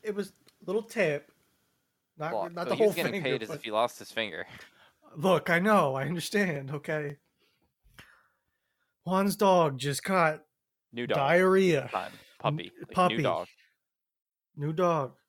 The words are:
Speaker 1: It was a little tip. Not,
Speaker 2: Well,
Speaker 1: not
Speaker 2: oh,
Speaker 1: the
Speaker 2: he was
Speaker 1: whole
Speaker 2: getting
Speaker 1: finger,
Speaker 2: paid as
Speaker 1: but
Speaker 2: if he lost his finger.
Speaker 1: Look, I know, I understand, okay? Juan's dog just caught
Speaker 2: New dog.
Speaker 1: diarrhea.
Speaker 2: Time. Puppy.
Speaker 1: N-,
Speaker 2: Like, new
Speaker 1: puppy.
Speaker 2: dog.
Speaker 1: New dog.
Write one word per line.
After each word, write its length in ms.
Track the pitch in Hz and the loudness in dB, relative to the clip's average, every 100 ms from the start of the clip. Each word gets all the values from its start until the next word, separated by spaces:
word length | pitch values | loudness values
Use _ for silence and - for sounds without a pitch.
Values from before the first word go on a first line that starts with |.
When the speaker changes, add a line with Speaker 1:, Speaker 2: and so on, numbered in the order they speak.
Speaker 1:
It 100 | 214 | -6
was 140 | 202 196 | -6 -8
a 360 | _ _ _ - | _ _ _ -4
little 160 | 208 | -4
tip. 480 | 220 233 170 147 - _ _ _ _ _ _ _ _ _ | -4 0 0 0 -8 _ _ _ _ _ _ _ _ _
Not, 120 | 151 | -6
Speaker 2:
Well, 180 | 110 180 | -4 -6
Speaker 1:
not 160 | 170 175 | -6 -4
Speaker 2:
oh, 20 | |
Speaker 1:
the 60 | 185 | 2
Speaker 2:
he 80 | |
was 60 | 214 | 2
Speaker 1:
whole 40 | 170 | 2
Speaker 2:
getting 160 | 156 202 | -4 -2
Speaker 1:
finger, 40 | 143 | -4
Speaker 2:
paid 140 | 123 | -4
as 60 | 110 | -6
Speaker 1:
but 100 | 143 | -10
Speaker 2:
if 60 | |
he 80 | 117 | -4
lost 260 | 107 120 - | -2 -2 -4
his 140 | 104 | -10
finger. 340 | - 110 82 90 - - _ _ _ - - | -6 -6 -6 -12 -16 -20 _ _ _ -20 -4
Speaker 1:
Look, 340 | 180 170 - | 2 2 2
I 80 | 170 | 0
know, 380 | 196 208 147 135 | 4 4 2 -2
I 80 | 139 | -4
understand, 640 | 175 - 202 190 139 135 | -6 -4 -2 -2 -4 -8
okay? 480 | 147 - 156 147 147 _ _ _ _ _ _ _ - - _ _ _ _ _ _ _ _ _ - | -10 -6 -6 -6 -12 _ _ _ _ _ _ _ -20 -20 _ _ _ _ _ _ _ _ _ -2
Juan's 280 | 185 196 185 | 0 0 4
dog 440 | 202 180 160 135 | 6 6 4 0
just 240 | 139 131 | -4 -4
caught 400 | - 190 160 156 _ _ _ _ _ | 0 2 2 0 _ _ _ _ _
Speaker 2:
New 140 | 117 120 | -8 -2
dog. 100 | 110 | 0
Speaker 1:
diarrhea. 720 | 139 170 185 190 190 147 123 | 4 4 6 4 4 2 0
Speaker 2:
Time. 200 | 95 90 - - _ | -6 -8 -14 -20 _
Puppy. 280 | - 151 85 | -4 -4 -8
Speaker 1:
N-, 60 | - | -16
Speaker 2:
Like, 60 | - | -6
new 40 | |
Speaker 1:
puppy. 280 | - 180 160 | 2 2 2
Speaker 2:
dog. 240 | 131 82 90 _ _ _ _ _ _ _ _ _ _ - | 0 0 -6 _ _ _ _ _ _ _ _ _ _ -8
Speaker 1:
New 180 | 147 | -6
dog. 400 | 160 180 160 131 - | 0 2 2 -2 -10